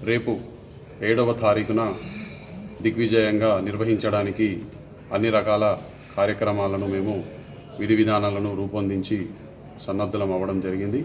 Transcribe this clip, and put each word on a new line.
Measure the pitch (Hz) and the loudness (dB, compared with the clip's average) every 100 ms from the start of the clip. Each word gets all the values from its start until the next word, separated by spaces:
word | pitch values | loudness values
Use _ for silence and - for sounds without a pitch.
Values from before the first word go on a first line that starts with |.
| - | 2
రేపు | 120 - 104 - - - - - - | 0 2 -4 -4 -16 -18 -18 -18 -4
ఏడవ | 104 117 120 117 | 2 4 4 4
తారీఖున | 110 104 104 110 110 95 - - - - - - - - | 4 4 4 2 2 -2 -8 -12 -12 -14 -14 -14 -14 -2
దిగ్విజయంగా | 110 110 113 113 107 107 110 101 95 | -2 2 4 6 6 4 4 2 0
నిర్వహించడానికి | 104 113 107 110 104 101 92 110 87 80 - - - - | -2 2 2 2 2 0 2 0 0 -8 -14 -18 -18 -4
అన్ని | 113 113 107 | 0 4 2
రకాల | 101 104 107 95 - - - - | 4 4 4 0 -4 -18 -10 0
కార్యక్రమాలను | 101 104 107 101 98 98 101 | 2 2 0 0 0 0 -2
మేము | 95 98 98 80 - - - - - | -2 -2 -2 -6 -12 -16 -18 -16 -8
విధి | 101 110 | 2 4
విధానాలను | 110 107 104 101 101 98 | 4 4 2 0 -2 -2
రూపొందించి | 98 107 98 98 95 107 87 - - - - - | -4 -2 0 -2 -2 -2 -4 -10 -18 -18 -18 -14
సన్నద్ధలం | - 98 104 104 98 | -6 -2 -2 -2 0
అవ్వడం | 92 95 95 | 0 0 0
జరిగింది. | 92 92 101 117 | -2 -2 -2 -2